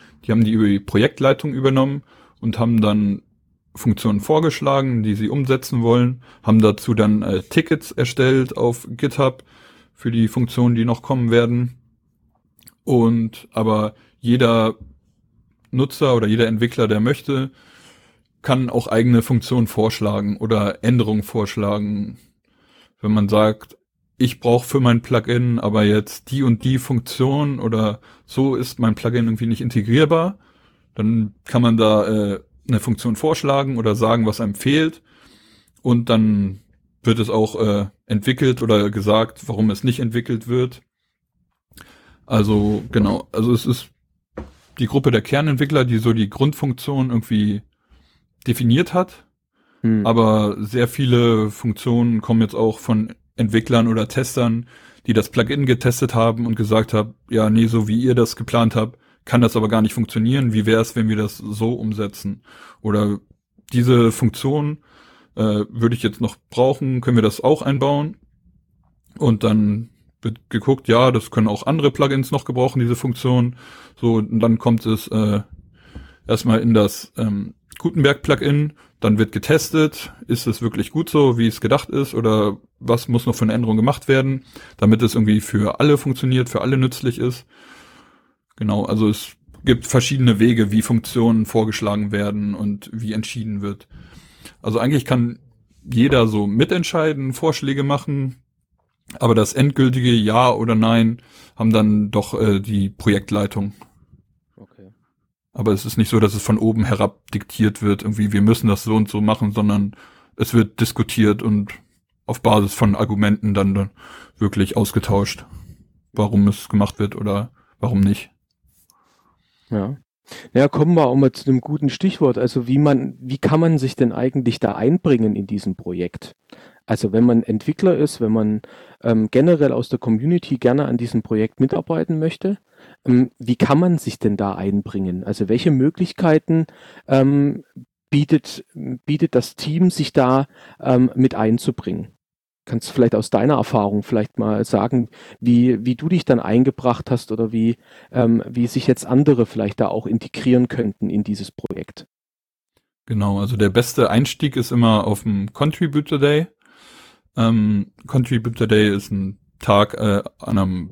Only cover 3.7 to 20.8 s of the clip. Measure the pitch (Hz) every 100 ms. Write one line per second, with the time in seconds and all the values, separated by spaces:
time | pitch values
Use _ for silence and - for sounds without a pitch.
3.7 | - 120 98 113 104 - 156 160 - 139
4.7 | 139 135 120 107 104 110 143 131 131 -
5.7 | 127 117 123 123 127 - - - 110 107
6.7 | 107 - 110 107 107 92 95 - 165 160
7.7 | 151 - - 120 - 131 131 123 - 120
8.7 | 120 - 123 139 - 131 - _ _ -
9.7 | _ _ _ 117 117 110 131 120 - 120
10.7 | 117 117 117 - 131 117 117 117 120 123
11.7 | - _ _ _ _ _ _ _ _ _
12.7 | _ - 123 113 117 113 - - 113 110
13.7 | 107 107 - _ _ 117 123 117 113 110
14.7 | - - _ _ _ _ _ _ _ _
15.7 | 127 135 - 139 120 107 113 113 107 120
16.7 | 127 113 107 117 143 - 135 131 - _
17.7 | - - _ _ _ _ _ - 131 127
18.7 | 120 - 113 123 117 - 120 - 127 110
19.7 | - 110 - 107 104 104 101 110 107 101
20.7 | -